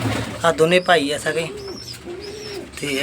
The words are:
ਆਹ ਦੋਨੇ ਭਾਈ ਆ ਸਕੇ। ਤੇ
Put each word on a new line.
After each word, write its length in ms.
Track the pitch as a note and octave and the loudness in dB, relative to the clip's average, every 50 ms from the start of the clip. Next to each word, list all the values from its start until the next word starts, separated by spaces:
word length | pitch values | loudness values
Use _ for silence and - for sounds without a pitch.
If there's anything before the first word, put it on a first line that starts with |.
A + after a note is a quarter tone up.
| - - - - - - - - - | -2 0 -2 -2 -4 -6 -4 0 2
ਆਹ 60 | E3+ D#3+ | 2 4
ਦੋਨੇ 260 | D3 D#3 E3 F3+ F3+ | 6 6 6 6 6
ਭਾਈ 320 | F3+ F3+ F3 D#3+ C#3 C#3 | 6 6 6 6 4 2
ਆ 60 | D3+ C#3+ | -2 -2
ਸਕੇ। 300 | - D#3+ D3+ D#3+ E3 D#3+ - - - G4 F4+ - - - - - - - F4 F#4 G#4 G4+ G#4 G#4+ - - - F#4+ - - - - | -2 -2 -2 -2 -2 -4 -6 -10 -10 -10 -12 -12 -12 -14 -14 -14 -12 -12 -12 -12 -12 -12 -12 -12 -12 -10 -10 -12 -12 -12 -12 -8
ਤੇ 80 | D3 C#3+ C#3 C3+ | -4 -2 -2 0